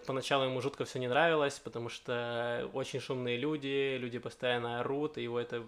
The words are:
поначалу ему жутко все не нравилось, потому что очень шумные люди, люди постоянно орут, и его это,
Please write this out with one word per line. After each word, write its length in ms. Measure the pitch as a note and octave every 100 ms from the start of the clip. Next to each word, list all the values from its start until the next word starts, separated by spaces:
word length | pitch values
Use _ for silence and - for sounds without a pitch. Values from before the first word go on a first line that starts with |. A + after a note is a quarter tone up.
| -
поначалу 380 | C3+ - C#3
ему 160 | C3 C3
жутко 240 | C3+ -
все 160 | B2 C3+
не 80 | B2
нравилось, 520 | C3 E3+ D#3 C#3+ C#3
потому 280 | A#2+ A#2 A#2
что 840 | - - A#2+ A#2+ A#2+ A#2+ A#2+ C3
очень 260 | C3+ C3 C3
шумные 380 | - C3 B2 A#2+
люди, 580 | D3 D3+ C3+ C#3 C3+ C3
люди 220 | B2 A#2+
постоянно 600 | A#2 - B2+ A#2+ A#2 A#2+
орут, 360 | B2 C#3 D3+ C#3+
и 60 |
его 160 | A#2+ A#2+
это, 240 | A#2+ A#2+